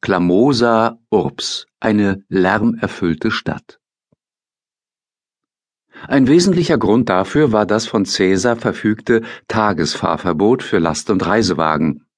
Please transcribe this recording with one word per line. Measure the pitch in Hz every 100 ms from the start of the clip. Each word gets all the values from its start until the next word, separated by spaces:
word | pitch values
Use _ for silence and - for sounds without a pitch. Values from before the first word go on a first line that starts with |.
clamosa | - 95 87 90 131 127 120 113 113 117 _
urbs, | 107 139 - - - - _
eine | 110 104 101 95 _
lärmerfüllte | 95 90 107 113 113 104 - 90 78 113
Stadt. | - - - _ - _ _ _ _ _ _ _ _ _ _ _ _ _ _ _ _ _ _ _ _ _ - -
Ein | 139 131
wesentlicher | 160 180 175 165 151
Grund | 107 110 117
dafür | 92 95 143 151
war | 110 104
das | 107 113
von | 117
Caesar | 98 - 95 95 113 117
verfügte | 120 - 110 110 - 117 113 - _
Tagesfahrverbot | 113 107 85 78 - 85 82 92 80 101 127
für | - 104
Last- | 85 - -
und | 87 82
Reisewagen. | 107 101 76 80 76 80 71 _